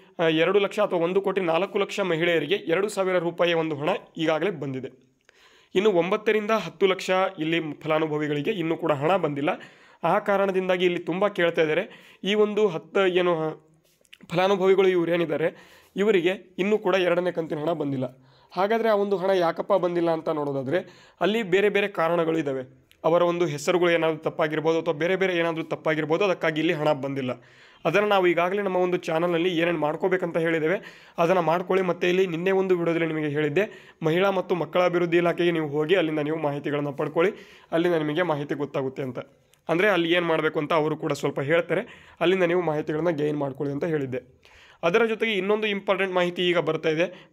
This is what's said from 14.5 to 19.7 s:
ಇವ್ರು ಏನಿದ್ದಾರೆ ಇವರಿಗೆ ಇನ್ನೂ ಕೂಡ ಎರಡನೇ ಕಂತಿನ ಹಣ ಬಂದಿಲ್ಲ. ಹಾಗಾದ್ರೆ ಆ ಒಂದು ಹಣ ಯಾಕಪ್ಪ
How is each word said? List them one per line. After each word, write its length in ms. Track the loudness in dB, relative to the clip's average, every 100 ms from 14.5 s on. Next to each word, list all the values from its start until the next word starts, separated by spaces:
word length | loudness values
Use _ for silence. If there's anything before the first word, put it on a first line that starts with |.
| 4 4 6 4
ಇವ್ರು 240 | 4 2
ಏನಿದ್ದಾರೆ 640 | 0 0 0 -2 -4 -16 -20 _ -2
ಇವರಿಗೆ 600 | 2 2 2 -2 -8 -4
ಇನ್ನೂ 200 | 0 0
ಕೂಡ 180 | 2 2
ಎರಡನೇ 360 | 2 0 0
ಕಂತಿನ 280 | -4 -6 -4
ಹಣ 140 | -4
ಬಂದಿಲ್ಲ. 320 | -2 -2 -4 -6 -10 _ _ _
ಹಾಗಾದ್ರೆ 380 | -4 0 0 2
ಆ 40 |
ಒಂದು 240 | 2 2 0
ಹಣ 120 | 2
ಯಾಕಪ್ಪ 440 | 2 2 -2 0